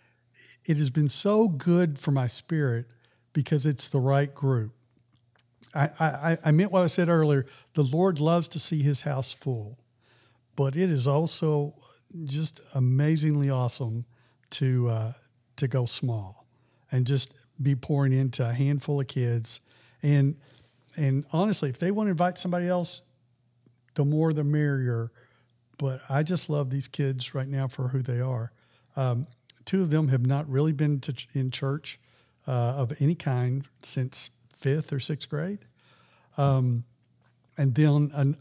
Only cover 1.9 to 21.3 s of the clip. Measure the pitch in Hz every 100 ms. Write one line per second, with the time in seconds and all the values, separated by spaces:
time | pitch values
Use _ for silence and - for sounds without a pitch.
1.9 | 143 - 135 123 - - 160 139 117 120
2.9 | _ _ _ _ 151 - 151 147 131 -
3.9 | 139 131 139 143 143 135 123 107 - _
4.9 | _ _ _ _ _ _ _ - 143 139
5.9 | - 160 139 160 165 156 151 196 185 170
6.9 | - 170 165 151 139 127 - _ 160 135
7.9 | 156 190 151 156 170 165 165 - 156 139
8.9 | 139 151 135 127 - 135 117 104 123 _
9.9 | _ _ _ _ _ _ - 135 143 185
10.9 | 143 131 143 165 - 160 147 147 - -
11.9 | - _ 175 147 143 160 - - 135 127
12.9 | 131 147 160 156 147 139 131 123 - 120
13.9 | 113 117 _ _ _ _ - 131 127 120
14.9 | 113 113 - _ _ _ - 135 131 120
15.9 | - 120 110 98 - _ _ _ _ _
16.9 | 127 123 139 - - _ - 139 131 -
17.9 | 143 139 131 135 - 117 120 139 143 -
18.9 | 143 127 131 120 120 110 - - _ _
19.9 | _ 147 143 139 156 _ - _ _ _
20.9 | - 143 135 139